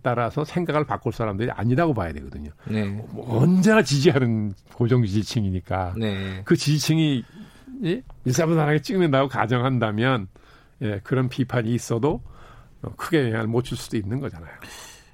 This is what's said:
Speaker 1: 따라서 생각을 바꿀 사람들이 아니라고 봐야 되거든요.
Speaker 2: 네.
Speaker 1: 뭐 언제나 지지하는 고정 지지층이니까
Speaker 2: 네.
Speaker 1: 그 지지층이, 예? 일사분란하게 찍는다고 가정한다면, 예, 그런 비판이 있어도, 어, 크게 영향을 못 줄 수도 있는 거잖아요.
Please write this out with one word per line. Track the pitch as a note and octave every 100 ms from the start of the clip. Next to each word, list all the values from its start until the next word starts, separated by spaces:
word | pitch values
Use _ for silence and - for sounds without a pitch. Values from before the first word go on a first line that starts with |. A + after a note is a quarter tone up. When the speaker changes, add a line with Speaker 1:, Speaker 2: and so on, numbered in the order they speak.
Speaker 1:
따라서 | B2+ A#2+ A2+ C#3+
생각을 | D3+ F3+ E3 D3 D3
바꿀 | G#2 A#2
사람들이 | - A2 G2 B2
아니라고 | - A2 B2+ E3+
봐야 | A2+ E2+
되거든요. | D2 C#2 D2 D2+ - -
Speaker 2:
네. | G#2+ G2+ G2+ A2
Speaker 1:
뭐 | A2+ A#2+ A#2
언제나 | D3 F#3 G3+ A3
지지하는 | - C#3 D#3 C#3 B2 A2 G#2 F#2+ -
고정 | - A#2 B2 A2
지지층이니까 | G#2 F#2+ A#2+ G2 F#2 - F#2+ F2+ F#2
Speaker 2:
네. | A2 G2 F#2+ F#2+
Speaker 1:
그 | G2+ E3+
지지층이, | C#3+ D3+ C#3+ D#3+ D3+ C3 - F#3+ G#3 - - C4 F3
예? | A3 - - C3
일사분란하게 | B2 D#3+ E3 D3 D3+
찍는다고 | - F#3+ E3+ C3+ C#3
가정한다면, | G#3 G#2+ B2 B2+ B2+ A2 G#2 B2+ B2+ F#2+ - - - - -
예, | A2 G2+ -
그런 | C3 B2+
비판이 | C3 B2+ B2+ A2
있어도, | A#2+ - A#2 C#3+ A3+ - - - - - -
어, | - -
크게 | - D#3+ A#2+
영향을 | A2 A2
못 | A#2
줄 | B2+ A#2+
수도 | - A#2
있는 | G2 B2+
거잖아요. | C3 E2+ E2 - - - - - -